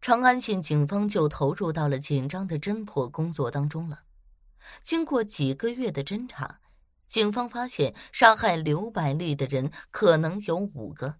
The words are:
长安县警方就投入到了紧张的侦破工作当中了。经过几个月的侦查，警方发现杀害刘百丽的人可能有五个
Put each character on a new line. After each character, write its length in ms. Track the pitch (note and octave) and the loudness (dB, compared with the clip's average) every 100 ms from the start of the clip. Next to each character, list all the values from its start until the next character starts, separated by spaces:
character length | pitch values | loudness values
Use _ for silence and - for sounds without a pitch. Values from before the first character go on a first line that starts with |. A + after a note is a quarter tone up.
长 220 | - A#3 | 4 6
安 180 | B3+ B3 | 6 4
县 200 | B3+ G3 | 2 -2
警 260 | D#3+ D3+ D3 | 2 2 2
方 220 | G3+ G#3 | 2 0
就 200 | G3+ D3+ | 2 2
投 260 | - C#3+ | 2 0
入 180 | - E3 | 0 -2
到 140 | D#3+ D3+ | 0 0
了 120 | C3+ | 0
紧 300 | C#3+ D3 C3 | 0 0 0
张 180 | F3+ G3 | -4 -4
的 120 | D#3+ | -4
侦 260 | E3+ G#3+ | -2 -4
破 240 | G#3 - B2 | -4 -4 -4
工 240 | - D#3+ | -2 -4
作 180 | D#3+ B2+ | -2 -4
当 180 | C#3+ C#3+ | 0 -2
中 200 | D#3+ E3 | -4 -8
了。 120 | D3 _ - - - - _ - - | -10 _ -20 -20 -20 -20 _ -20 -14
经 220 | - E4 | -2 -2
过 180 | E4 C#4 | 0 0
几 320 | G#3+ - C#3 | -2 -2 -2
个 160 | C3+ A#3 | 0 -4
月 220 | A#3+ B3 | -2 -4
的 100 | D3+ | -4
侦 240 | C#3 G3+ B3 | -6 -6 -8
查， 340 | - - - _ _ _ _ _ | -10 -10 -10 _ _ _ _ _
警 240 | A#3 G#3+ | 0 0
方 160 | G#3+ A#3+ | 0 -4
发 200 | A#3+ B3 | -4 -8
现 260 | - C#3 - - | -2 -2 -2 -16
杀 240 | - A#3+ | 6 6
害 220 | G#3+ A3 E3 | 6 2 0
刘 340 | D3+ D3+ G#3+ | 0 -2 -2
百 220 | G#3+ D3+ | -2 -2
丽 220 | C#3+ E3+ | -2 -2
的 120 | C#3+ C3+ | -2 -2
人 240 | C#3 D#3+ - - | -2 -2 -6 -14
可 240 | - G#3 D#3+ | 2 6 6
能 240 | D#3+ F#3+ | 4 -4
有 140 | G#3 E3+ | -4 -2
五 360 | G3+ C#3+ G#2+ | -4 -6 -12
个 240 | - C3 D3 | -8 -8 -8